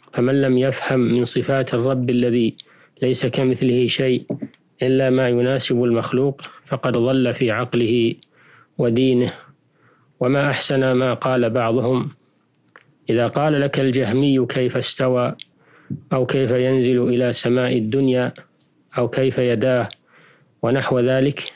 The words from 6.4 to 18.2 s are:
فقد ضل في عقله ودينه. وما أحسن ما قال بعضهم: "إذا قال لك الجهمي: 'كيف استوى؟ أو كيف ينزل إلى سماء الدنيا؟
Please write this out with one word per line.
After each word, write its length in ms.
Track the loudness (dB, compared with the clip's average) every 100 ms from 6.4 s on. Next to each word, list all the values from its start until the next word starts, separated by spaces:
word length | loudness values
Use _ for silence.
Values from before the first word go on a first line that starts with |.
| -14 -20
فقد 280 | -10 -6 -2
ضل 400 | 0 2 2 0
في 180 | 0 -2
عقله 640 | 0 -2 0 2 2 0 -2 -16 _ -20 -20 _ -4
ودينه. 560 | 0 2 2 2 0 -6 -20 _ _ _ _ _ _ _
وما 300 | 0 0 0
أحسن 420 | -2 -2 0 2
ما 220 | 2 0
قال 360 | -2 -2 0 0
بعضهم: 600 | 0 0 0 0 -2 -4 -10 _ _ _ _ _ -20 _ _ -2
"إذا 180 | 0 0
قال 340 | 0 0 0
لك 180 | 0 0
الجهمي: 640 | 0 0 0 0 2 2
'كيف 320 | 0 -2 -2 -2
استوى؟ 580 | -6 -2 0 0 -2 -6 -18 _ _ -20 -14 -14 -4
أو 120 | -2
كيف 260 | 0 0 0
ينزل 560 | 2 2 2 2 2 2
إلى 260 | 0 0
سماء 440 | -2 0 0 0 -2
الدنيا؟ 560 | 0 0 2 2